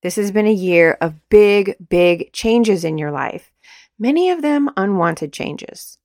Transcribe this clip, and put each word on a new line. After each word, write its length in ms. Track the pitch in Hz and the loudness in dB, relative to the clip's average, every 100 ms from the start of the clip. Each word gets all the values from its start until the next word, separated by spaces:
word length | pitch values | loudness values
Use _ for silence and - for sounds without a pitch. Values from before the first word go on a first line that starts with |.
This 120 | 180 175 | -8 -6
has 160 | 202 | -4
been 160 | 202 214 | 0 0
a 60 | |
year 440 | 214 185 170 165 - | 0 2 4 4 0
of 260 | 170 156 _ | -4 -8 _
big, 480 | 208 208 202 196 - 175 | 4 6 4 0 -6 -4
big 420 | 175 180 170 - | 2 2 2 -4
changes 540 | - 226 233 220 196 165 | -6 0 2 2 0 -2
in 120 | 156 | -6
your 140 | 147 | -6
life, 400 | 143 135 - _ _ _ - _ _ | -6 -8 -10 _ _ _ -20 _ _
many 300 | 220 302 370 | -2 0 0
of 120 | 359 | 0
them 300 | 294 294 285 - | -2 0 -2 -2
unwanted 560 | 196 196 165 160 147 | -2 0 -2 -2 -10
changes. 640 | - - - - - - - | -8 -10 -10 -14 -20 -20 -20